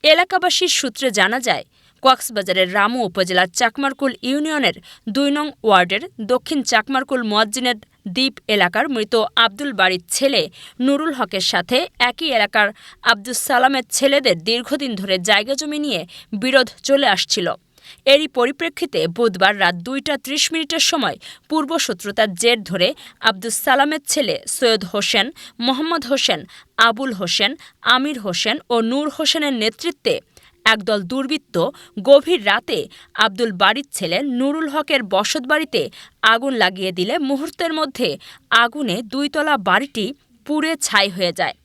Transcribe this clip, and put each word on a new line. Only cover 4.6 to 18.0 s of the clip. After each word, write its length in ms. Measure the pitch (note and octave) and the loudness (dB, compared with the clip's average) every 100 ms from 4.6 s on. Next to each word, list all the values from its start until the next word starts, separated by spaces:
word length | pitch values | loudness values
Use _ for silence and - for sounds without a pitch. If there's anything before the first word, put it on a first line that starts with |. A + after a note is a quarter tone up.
| A3+ - - - - | -2 -4 -14 -14 -6
দুই 140 | G#3+ C#4+ D4 | -2 0 -2
নং 100 | D4+ - | -4 -4
ওয়ার্ডের 380 | A3 F#3+ F3+ G3 E4 - G#3 | 2 4 4 -2 -6 -12 -2
দক্ষিণ 260 | B3 - D4+ B3 | -2 0 -4 0
চাকমারকুল 500 | A3+ G#3+ C4+ C4 C4 A3+ | 0 0 -4 -2 -4 0
মজ্জিনের 460 | G#3 A3 A#3 B3 A3+ _ _ - | 0 0 -2 -2 -4 _ _ -8
দ্বীপ 200 | F3+ C4 - - | -2 -2 -2 -4
এলাকার 320 | G#3 F3+ F#3 D4 | 2 2 0 -2
মৃত 260 | B3 G#3+ A3+ G#3+ - | -2 0 0 0 2
আব্দুল 260 | A#3 G3+ C#4+ G#3 | 2 2 -8 0
বাড়ির 240 | F#3 F#3 - | 0 0 -4
ছেলে 280 | - C4+ A3+ D#3 - - _ | -2 0 0 -2 -8 -20 _
নুরুল 320 | B3+ C#4+ D#4 C4+ | 0 0 -2 -4
হকের 260 | G#3 F#3+ F#3 | -4 -2 -2
সাথে 260 | F#3 F3 B3+ F4 _ B3 | -2 0 -2 -2 _ -2
একই 180 | B3 D#4+ A#3+ | -2 -2 0
এলাকার 320 | G#3 A3 G#3 G#3+ - - - | 2 2 0 -2 -20 -6 -2
আব্দুস 280 | A3+ G#3 B3 - | -2 -2 -6 0
সালামের 360 | B3 B3+ C4+ - - | 2 4 2 -2 0
ছেলেদের 400 | C#4 C#4 C4 F3 E3+ | 2 2 2 0 0
দীর্ঘদিন 440 | A#3 B3 C#4 C#4 G#3 | -2 -2 -4 -4 -6
ধরে 160 | G3 F#3 F3+ | -2 -2 2
জায়গা 240 | G3+ G#3+ C#4 | 2 2 -4
জমি 180 | D4+ D4+ | -4 -4
নিয়ে 160 | D4 G3 D#3 - - G#3 | -4 -4 -6 -16 -12 -4
বিরোধ 260 | B3 C4 B3+ - - | 2 2 2 -4 0
চলে 180 | C#4 C4+ F#3+ | 2 2 0
আসছিল। 320 | - - F3+ - _ _ - - | -2 -2 -4 -6 _ _ -20 -4